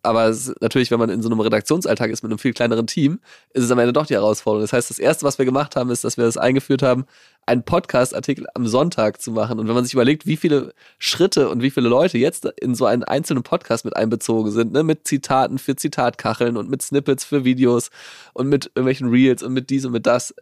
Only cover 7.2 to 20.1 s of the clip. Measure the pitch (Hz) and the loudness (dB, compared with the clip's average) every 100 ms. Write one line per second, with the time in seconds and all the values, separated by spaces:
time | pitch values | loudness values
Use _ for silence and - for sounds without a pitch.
7.2 | _ _ - 123 - 165 - 131 127 - | _ _ -2 -2 0 -2 0 0 0 -2
8.2 | - 135 - - 117 120 160 - 110 104 | -4 -6 -6 -6 0 0 0 0 -2 -2
9.2 | - 110 110 113 110 120 123 131 120 156 | -6 -4 -4 -2 -2 0 0 2 2 2
10.2 | - 156 170 143 120 - _ _ - - | -2 0 2 2 0 -10 _ _ -4 0
11.2 | 185 - 127 113 131 - 120 123 160 147 | 2 4 2 2 -2 2 2 4 2 2
12.2 | 139 - - - 123 120 123 120 - 139 | 0 0 -6 -6 -4 0 2 0 0 -4
13.2 | 175 135 123 175 - 113 113 - 110 117 | -2 -2 -2 -4 -2 -4 -4 -2 0 0
14.2 | - 113 110 107 117 127 160 156 - 139 | 0 0 0 0 0 2 0 0 -2 -4
15.2 | - 131 131 135 - 135 156 - 123 - | 0 0 0 -2 -4 -4 -4 -2 -2 -2
16.2 | - 110 120 117 104 139 - 139 143 131 | -4 -2 -2 -2 -4 -6 -4 -2 0 -2
17.2 | - 147 127 127 127 120 - - - - | -2 0 2 2 4 2 0 -10 -20 -20
18.2 | - - 131 143 - - 127 131 127 120 | -14 -6 0 0 -2 -2 -2 0 2 4
19.2 | 131 120 - 131 127 135 131 117 127 | 4 2 -2 -6 -4 -4 -2 -2 2